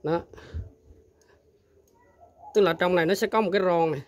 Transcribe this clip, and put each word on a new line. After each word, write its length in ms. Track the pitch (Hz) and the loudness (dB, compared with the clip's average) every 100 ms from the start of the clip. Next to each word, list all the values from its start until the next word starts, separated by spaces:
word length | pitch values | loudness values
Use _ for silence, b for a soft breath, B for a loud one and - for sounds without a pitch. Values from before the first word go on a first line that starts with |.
đó. 180 | 151 170 - B B B - _ _ - _ _ _ _ _ _ _ _ _ _ _ _ - _ - | -2 -4 -4 B B B -12 _ _ -20 _ _ _ _ _ _ _ _ _ _ _ _ -20 _ -2
Tức 60 | 214 | 2
là 120 | 185 | 2
trong 220 | 165 180 | 2 0
này 120 | 180 165 | 2 2
nó 80 | |
sẽ 120 | 196 196 | 0 0
có 140 | 220 | 0
một 100 | 202 | 0
cái 100 | 196 | 0
ron 280 | 185 170 165 | 0 2 0
này. 120 | 143 | -2